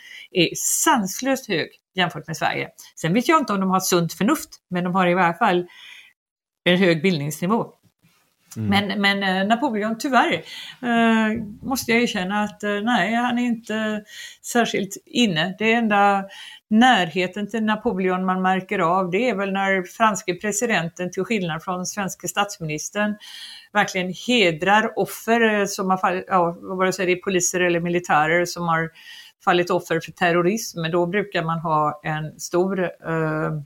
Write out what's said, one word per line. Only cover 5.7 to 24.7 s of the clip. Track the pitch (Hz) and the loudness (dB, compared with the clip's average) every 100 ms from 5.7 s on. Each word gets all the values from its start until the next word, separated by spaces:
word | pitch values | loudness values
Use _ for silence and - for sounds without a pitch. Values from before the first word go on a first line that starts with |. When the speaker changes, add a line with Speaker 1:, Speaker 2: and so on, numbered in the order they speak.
| - - - - _ _ _ _ _ | -10 -20 -20 -20 _ _ _ _ _
Speaker 1:
en | - 180 | 0 4
hög | 190 165 | 4 4
bildningsnivå. | 185 165 143 151 180 220 - - _ _ _ _ _ _ _ - | 2 0 -2 -4 -2 -2 -4 -12 _ _ _ _ _ _ _ -6
Speaker 2:
Mm. | 107 196 202 | 0 0 0
Speaker 1:
Men, | 202 | 0
men, | 196 196 196 185 | 0 2 0 2
eh, | 196 | 2
Napoleon, | 226 277 220 208 226 | 2 0 -2 -4 -4
tyvärr, | 294 247 330 165 - - - - | 0 2 2 0 -6 -16 -16 -8
eh, | 247 233 226 220 220 226 208 214 | -2 2 4 4 2 -2 -6 -10
måste | 247 262 - | -6 -4 0
jag | 233 | 2
erkänna | 240 202 180 208 | 2 -2 -2 -2
att, | 208 - | -4 -4
eh, | 208 202 | -4 -2
nej, | 214 233 185 | 0 0 2
han | 233 247 240 | 0 0 0
är | |
inte | 247 226 - 214 214 214 208 - - - - | 0 -2 -4 -4 -2 -4 -8 -16 -18 -16 -2
särskilt | 240 226 196 196 - - | 0 2 0 -4 -8 -6
inne. | - 233 156 180 185 | 0 0 0 -2 0
Det | 220 | 2
enda | 233 226 208 202 196 196 - - - - | 2 2 4 4 2 -2 -12 -20 -20 0
närheten | 214 254 220 175 180 180 208 202 | 6 6 6 2 0 -2 -4 -6
till | 226 | -2
Napoleon | 214 214 240 190 185 185 | -2 0 -2 0 0 0
man | 185 185 | 0 0
märker | 185 185 185 202 | 2 0 0 0
av, | 165 185 185 | 2 2 2
det | 185 247 | 0 0
är | |
väl | 196 196 | 0 -2
när | 190 196 190 | -2 0 0
franske | 180 - 226 196 - | -2 0 2 2 -4
presidenten, | 180 214 202 240 190 165 - 180 | -6 -4 -2 0 -2 -2 -6 -6
till | 185 | -4
skillnad | 190 220 175 156 | -2 -2 -2 -6
från | - 180 180 | -6 -6 -6
svenske | - 185 - 170 | -6 -8 -8 -6
statsministern, | - 202 - 160 151 - 202 214 214 - - - - - | -4 -4 -4 -6 -6 -6 -4 -4 -4 -12 -18 -18 -20 -4
verkligen | 208 196 190 180 175 - | -2 0 -2 -4 -4 0
hedrar | 247 180 156 180 | 4 4 2 2